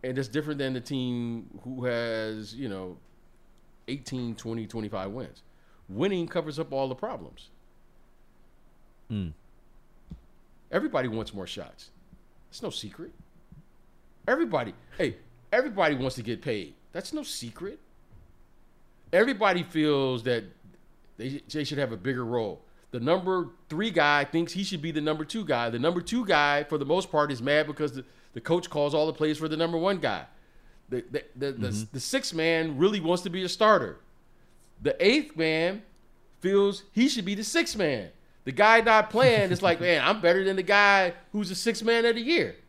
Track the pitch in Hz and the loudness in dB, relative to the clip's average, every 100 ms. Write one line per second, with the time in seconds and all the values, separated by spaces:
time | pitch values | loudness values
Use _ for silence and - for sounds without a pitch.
0 | 131 127 127 139 151 143 135 127 117 139 | -4 -4 -4 -4 -4 -4 -4 -4 -6 -4
1 | 127 120 120 117 - - 127 131 123 117 | -4 -4 -6 -8 -12 -16 -12 -6 -4 -2
2 | 117 113 110 110 104 113 131 95 92 90 | -2 -4 -6 -8 -12 -10 -8 -8 -10 -14
3 | - _ - - - - - - - 139 | -20 _ -20 -20 -20 -20 -20 -20 -12 -12
4 | - 127 120 110 113 113 107 113 107 101 | -8 -8 -6 -8 -8 -8 -6 -8 -6 -6
5 | 98 117 98 - - _ _ _ - 98 | -6 -8 -12 -16 -20 _ _ _ -14 -4
6 | 190 185 165 180 156 143 143 135 135 127 | -2 -2 -4 -4 -6 -8 -6 -4 -4 -4
7 | 220 214 78 - - - _ _ - - | -8 -8 -14 -20 -20 -20 _ _ -20 -20
8 | - _ - _ - _ - _ - _ | -20 _ -20 _ -20 _ -20 _ -20 _
9 | - 107 87 78 _ - _ - _ - | -8 -6 -6 -10 _ -20 _ -20 _ -20
10 | - - - - _ - _ 185 302 147 | -20 -20 -20 -20 _ -20 _ -4 -2 -2
11 | 127 110 107 101 87 - 78 - - _ | -2 -4 -8 -10 -12 -12 -14 -18 -20 _
12 | - - _ - - - 208 - 104 - | -20 -20 _ -20 -20 -12 -10 -10 -12 -14
13 | 170 - - - - - - _ - _ | -18 -20 -20 -20 -20 -20 -20 _ -20 _
14 | _ _ - 269 330 156 110 - - - | _ _ 0 0 2 0 -2 -10 -16 -4
15 | 151 - - - - 226 277 196 160 139 | -2 -4 -18 -20 0 0 0 2 2 2
16 | 131 127 113 107 139 107 80 - - 170 | -2 -4 -8 -6 -4 -6 -6 -16 -12 -12
17 | - 311 269 - 117 - 185 302 _ _ | -8 -8 -8 -10 -12 -12 -14 -14 _ _
18 | _ - - - - - - _ - _ | _ -20 -20 -20 -20 -20 -20 _ -20 _
19 | - 180 240 214 208 180 160 156 151 143 | 0 2 2 2 2 2 -2 0 2 2
20 | 135 123 120 117 98 - - - - - | 0 -2 -2 -4 -4 -20 -20 -20 -20 -20
21 | - - 127 139 - 151 135 143 135 110 | -20 -12 -10 -10 -8 -6 -4 -4 -4 -4
22 | 131 127 117 120 107 80 - - _ 127 | -4 -4 -2 -2 -2 -6 -16 -20 _ -4
23 | 123 185 180 185 147 - - 156 226 165 | 0 0 2 -2 -4 -12 -8 -4 0 2
24 | 147 147 143 165 170 180 190 170 160 151 | 4 4 2 -2 -2 -4 -6 -6 -4 -4
25 | 151 156 151 226 165 123 117 117 151 180 | -2 -4 -4 -8 -2 0 0 0 0 0
26 | - 240 202 156 147 143 151 156 139 175 | -2 -4 2 2 4 2 0 -4 0 0
27 | 180 156 147 127 127 147 151 143 151 131 | 2 0 0 -2 2 2 2 -4 -6 -6
28 | 127 - - 120 - 175 175 147 143 151 | -14 -20 -16 -12 -2 -2 0 -2 0 2
29 | 156 - 156 151 160 156 170 165 180 190 | 0 0 -2 0 -4 -2 -2 0 0 0
30 | 143 92 67 - _ - - - - 123 | -2 -4 -8 -20 _ -20 -20 -20 -8 -8
31 | - 147 - 127 139 120 101 104 110 131 | -6 -10 -10 -8 -6 -4 -4 -4 -6 -8
32 | - 269 269 165 165 165 160 135 185 220 | -4 -4 -2 -2 0 0 -2 0 2 2
33 | 165 175 180 180 185 - 220 196 104 - | 0 -2 -2 -6 -6 2 4 6 2 -8
34 | - - _ - _ - - - 143 - | -20 -20 _ -20 _ -20 -20 -4 -2 2
35 | 185 285 - 160 160 160 170 202 - - | 4 4 0 -2 0 0 0 -4 -14 -20
36 | - _ _ - 180 196 202 196 - 208 | -20 _ _ -6 2 4 4 0 -4 2
37 | 262 262 185 202 214 330 339 214 165 123 | 2 2 -2 -4 0 0 0 0 0 0
38 | 85 - - _ - 131 208 233 220 220 | -6 -16 -20 _ -6 6 8 8 8 6
39 | 214 220 254 226 190 180 180 170 175 160 | 6 6 6 6 4 4 2 4 4 4
40 | 135 214 170 190 190 190 185 202 202 196 | 4 4 4 6 4 0 4 6 8 8
41 | 185 170 - 208 185 185 233 220 220 233 | 4 -2 -6 -6 -4 -2 -2 0 2 4
42 | 233 233 233 339 120 - | 2 0 2 2 2 -4